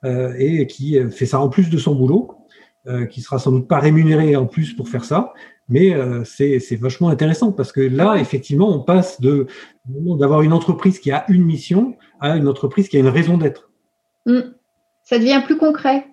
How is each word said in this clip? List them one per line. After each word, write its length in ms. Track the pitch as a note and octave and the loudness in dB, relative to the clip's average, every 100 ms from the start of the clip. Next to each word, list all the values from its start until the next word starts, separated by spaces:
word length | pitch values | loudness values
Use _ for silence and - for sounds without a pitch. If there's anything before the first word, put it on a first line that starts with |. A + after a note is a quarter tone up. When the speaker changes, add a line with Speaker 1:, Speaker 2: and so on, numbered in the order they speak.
Speaker 1:
euh, 300 | C3 B2+ B2+ B2 | -4 -4 -4 -2
et 300 | C#3 E3 C3 | -2 0 -4
qui, 300 | - C#3 D3 | -6 -2 0
euh, 120 | B2 | 0
fait 160 | - B2 | -4 -4
ça 140 | C3 | 0
en 100 | C#3 | 0
plus 200 | B2+ F3 | 0 0
de 80 | D#3+ | 0
son 180 | B2+ C#3+ | -2 0
boulot, 360 | B2+ F3+ B3 - _ _ _ _ B2+ | 2 0 -2 -14 _ _ _ _ -10
euh, 180 | B2 A#2+ | -8 -8
qui 160 | - | -10
sera 180 | A#2+ C3 | -8 -4
sans 120 | C3 | 0
doute 160 | C3 B2+ | -2 0
pas 120 | D3 | 0
rémunéré 560 | D3 D#3 D#3+ D#3 D#3 C#3+ | 4 4 4 2 2 2
en 100 | B2+ | 0
plus 280 | - D#3 | -4 -6
pour 160 | - B2+ | -6 -8
faire 160 | B2+ - | -8 -2
ça, 280 | D#3+ B3+ - - _ _ | -2 -4 -10 -20 _ _
mais, 240 | B2 F#3+ | 2 4
euh, 300 | E3 B2+ A#2+ | 2 -2 -4
c'est, 360 | A#2 - C#3+ C3+ | -8 -2 0 0
c'est 160 | B2+ A2+ | -2 -6
vachement 340 | B2 B2+ F3 | -6 -2 0
intéressant 420 | C#3 D#3 E3+ A#3 | 0 0 0 -2
parce 200 | G3 B2+ | -2 -4
que 100 | - | -2
là, 360 | C3+ C3 F#3+ G#3 | -2 2 2 2
effectivement, 520 | - C#3 - C#3+ G#3 | -2 -6 -4 0 0
on 100 | D#3+ | 0
passe 420 | B2+ F#3 F3+ - | 2 0 0 -2
de, 260 | B2+ C#3+ C3 - - _ B2+ | 0 0 -2 -10 -20 _ -16
d'avoir 560 | C3+ E3 E3 C#3 D3+ | -8 -4 0 2 4
une 120 | D3+ | 4
entreprise 460 | E3 E3 E3+ G3 F#3 | 2 0 0 0 0
qui 120 | - | -2
a 140 | C#3 - | -4 2
une 160 | F3+ | 2
mission 520 | F3 D3+ - F3 B3+ A#3+ _ _ | 2 0 -2 0 0 -4 _ _
à 180 | C#3+ D#3+ | -4 0
une 100 | C#3+ | 0
entreprise 400 | C3 C#3 - G3 | -2 -4 -2 0
qui 100 | - | 2
a 20 | |
une 80 | C3 | 2
raison 300 | C3 E3 F3 | 2 2 2
d'être. 320 | D3+ - _ _ _ _ _ _ - | 0 -4 _ _ _ _ _ _ -2
Speaker 2:
Mm. 140 | B3 B3 - _ _ _ _ | 0 -2 -14 _ _ _ _
Ça 160 | _ A#3+ | _ 0
devient 220 | A3+ C4+ C4+ | 2 2 2
plus 120 | D#4 | 0
concret. 500 | D#4 D4+ C#4 C#4 - | 2 0 0 -2 -4